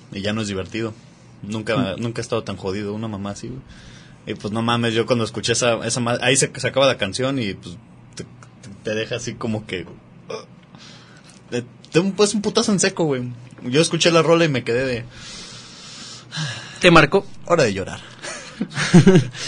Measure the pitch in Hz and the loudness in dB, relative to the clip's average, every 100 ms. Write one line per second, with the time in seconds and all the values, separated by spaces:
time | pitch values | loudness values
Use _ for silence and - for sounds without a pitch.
0 | - 95 101 107 104 95 90 110 113 107 | -14 -6 -4 -4 -4 -6 -6 -6 -6 -8
1 | - - - - 101 110 107 107 95 80 | -20 -20 -20 -16 -10 -6 -2 0 0 -4
2 | 117 113 - 110 110 92 98 101 101 107 | -6 -6 -4 -4 -4 -6 -6 -4 -6 -6
3 | 113 101 101 101 120 131 - - - - | -8 -8 -8 -10 -12 -14 -16 -20 -20 -20
4 | - - - 107 104 110 117 120 117 113 | -20 -14 -10 -8 -6 -2 0 0 2 0
5 | 110 120 107 107 110 113 120 107 113 123 | 2 0 0 -4 -2 0 2 0 -2 -2
6 | 120 120 127 135 151 - 123 131 135 117 | -2 0 2 2 0 -2 -2 2 4 2
7 | 98 98 131 139 101 90 92 85 - - | -2 -2 -2 -2 -4 -6 -12 -16 -20 -20
8 | - - - - - - 101 98 110 110 | -18 -16 -16 -20 -20 -20 -20 -10 -6 -4
9 | 113 120 120 - 117 107 - 90 85 - | -4 -6 -6 -6 -4 -4 -4 -8 -8 -16
10 | - - - - - - - - - - | -20 -18 -12 -12 -14 -20 -20 -20 -20 -20
11 | - - - - - 120 120 - - 165 | -20 -20 -20 -20 -8 -8 -8 -16 -2 0
12 | 190 185 208 214 208 220 226 190 196 190 | 2 2 2 2 0 0 2 2 2 0
13 | 156 127 123 120 - - 123 139 160 165 | 0 0 -4 -10 -18 -12 0 2 2 2
14 | 175 165 156 170 165 123 120 120 135 117 | 4 6 6 6 4 2 0 0 0 -4
15 | - - - - - - - - - - | -6 -16 -16 -16 -16 -18 -20 -20 -20 -18
16 | - - - 160 143 - - - 180 165 | -18 -18 -12 -8 -6 -8 -14 2 6 8
17 | 151 196 - - - 170 117 95 90 - | 6 2 0 -8 0 2 4 0 -6 -10
18 | - - - - - - 190 - - 175 | -14 -14 -12 -12 -14 -8 -8 -4 6 8
19 | 196 180 - - | 10 8 4 -4